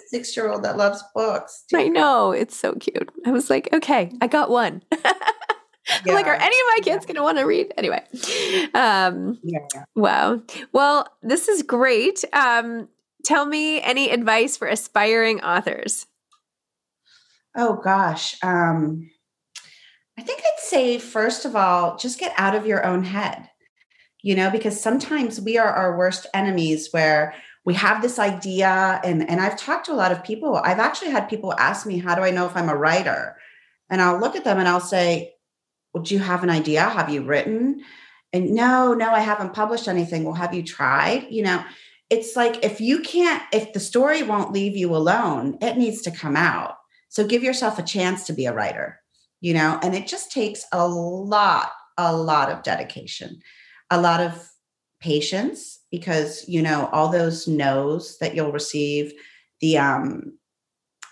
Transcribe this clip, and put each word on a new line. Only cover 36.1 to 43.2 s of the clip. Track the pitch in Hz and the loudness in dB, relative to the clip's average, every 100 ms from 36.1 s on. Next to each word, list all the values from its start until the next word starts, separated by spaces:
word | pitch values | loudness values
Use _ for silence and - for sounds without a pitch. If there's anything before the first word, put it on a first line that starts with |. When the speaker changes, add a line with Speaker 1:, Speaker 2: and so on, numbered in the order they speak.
Speaker 1:
you | 196 | -2
have | 190 180 | 0 0
an | 180 | 2
idea? | 160 156 151 202 | 2 2 2 2
Have | 202 147 | 0 -2
you | 143 | -2
written?" | 127 143 - 220 254 285 - - - _ _ | -2 -2 0 -2 -2 -2 -8 -20 -20 _ _
And, | 185 180 | -2 0
"No, | 220 247 254 247 | 2 4 4 4
no, | 226 226 | 2 2
I | 220 | 2
haven't | 214 208 185 | 2 -2 -4
published | 214 220 233 208 | -4 -2 -2 -2
anything." | 180 170 165 | -2 -2 -2
"Well, | 160 | -4
have | 165 175 | -4 -4
you | 180 | -6
tried?" | 170 - 135 143 160 254 - | -8 -2 0 2 2 0 -4
You | 226 | -2
know, | 196 180 - - - _ - | 0 0 -4 -18 -20 _ -2
it's | 226 226 247 | -2 0 0
like, | 233 226 | 2 2
if | 214 208 | -2 -2
you | 226 320 | 0 0
can't, | 330 349 | 0 2